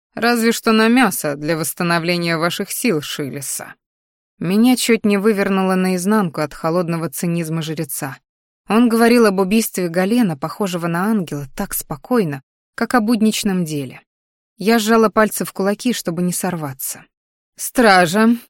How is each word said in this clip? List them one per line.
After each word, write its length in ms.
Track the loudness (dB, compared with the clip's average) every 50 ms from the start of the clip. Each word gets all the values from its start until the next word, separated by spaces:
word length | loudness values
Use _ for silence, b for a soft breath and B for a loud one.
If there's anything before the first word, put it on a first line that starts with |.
| _ _ -6
Разве 360 | -2 0 0 0 2 0 0
что 200 | 0 0 0 2
на 160 | 2 4 4
мясо 480 | 4 4 4 4 2 2 -2 -4 -6 -6
для 200 | -4 -4 -2 -2
восстановления 800 | -2 -4 -6 -6 -4 -2 -2 -2 0 -2 -2 -2 -2 -2 -2 -2
ваших 340 | -2 -2 -2 -4 -6 -8 -8
сил, 300 | -6 -2 -2 0 0 -2
Шилеса". 760 | -4 -6 -8 -8 -8 -8 -10 -10 -10 -10 -10 -10 -12 -14 -20 _ _ _ _ _ _ _ _ _ _ _ _ -6
Меня 380 | -4 0 2 4 4 4 4
чуть 280 | 2 2 2 2 2 2
не 120 | 2 0
вывернуло 580 | 2 2 2 2 2 0 0 0 0 2 2 2
наизнанку 680 | 2 2 0 0 0 0 0 2 2 0 0 -2 -4
от 120 | -6 -6 -6
холодного 560 | -6 -4 -2 0 0 -2 -2 -4 -4 -6 -6
цинизма 520 | -6 -6 -4 -2 -2 -2 -4 -4 -6 -6
жреца. 560 | -6 -6 -6 -6 -8 -8 -8 -10 -10 -10 -12 -14 _ _ _ _ _ _ _ _ _ 0
Он 180 | 2 4 4
говорил 380 | 4 4 4 4 6 6 6 4
об 140 | 4 2 2
убийстве 500 | 0 2 2 0 0 -2 -4 -4 -4 -2
Галена, 480 | 0 0 0 2 2 2 2 0 -2
похожего 500 | -4 -6 -8 -6 -4 -4 -4 -4 -4 -4
на 180 | -2 -2 -2 0
ангела, 420 | 0 0 -2 -2 -4 -8 -10 -10 -8 -8
так 180 | -8 -6 -6 -6
спокойно, 680 | -8 -8 -10 -12 -10 -4 -2 0 0 0 0 -4 -8 -12 _ _ _ _ _ _
как 200 | -6 -2 0 0
о 60 | 0
будничном 640 | 2 0 0 2 2 0 0 0 -2 -2 -2 -2 -2
деле. 360 | -4 -4 -6 -8 -8 -12 -18 _ _ _ _ _ _ _ _ _ _ _
Я 220 | -4 0 2 2 2
сжала 300 | 2 4 4 4 4 4
пальцы 340 | 4 2 2 2 0 -4 -8
в 80 | -6
кулаки, 400 | -6 -4 -2 -2 -2 -2 -2 -4
чтобы 300 | -4 -4 -4 -6 -4 -2
не 100 | -2 -2
сорваться. 720 | -2 -4 -4 -4 -4 -6 -6 -8 -8 -10 -10 -10 -12 -12 -18 _ _ _ _ _ _ _ _ _ _
"Стража, 800 | -12 -12 -2 2 4 6 6 8 6 6 4 4 4 4 4 2 0 -4